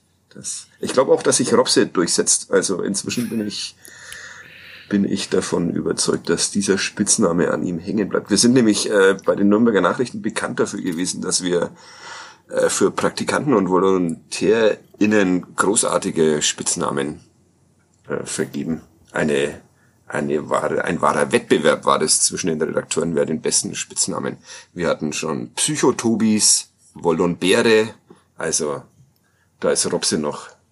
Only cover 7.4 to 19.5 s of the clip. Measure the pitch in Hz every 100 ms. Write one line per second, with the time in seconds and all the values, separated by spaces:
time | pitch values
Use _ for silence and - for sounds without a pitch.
7.4 | 73 - - 85 - 101 95 - - 101
8.4 | 117 127 113 101 - 101 95 95 - 90
9.4 | 101 104 117 98 90 104 - - 104 -
10.4 | 87 - 113 101 92 82 90 98 92 90
11.4 | 90 87 - - - - - - - -
12.4 | _ - - - 95 - 85 - - 101
13.4 | 139 113 92 90 95 95 87 80 - -
14.4 | 87 113 110 - - - 107 107 95 90
15.4 | - - 90 113 - 85 95 82 78 76
16.4 | - - - 90 73 69 69 82 - _
17.4 | _ _ _ _ _ _ - - - -
18.4 | 73 73 78 80 - _ _ - 78 71
19.4 | 71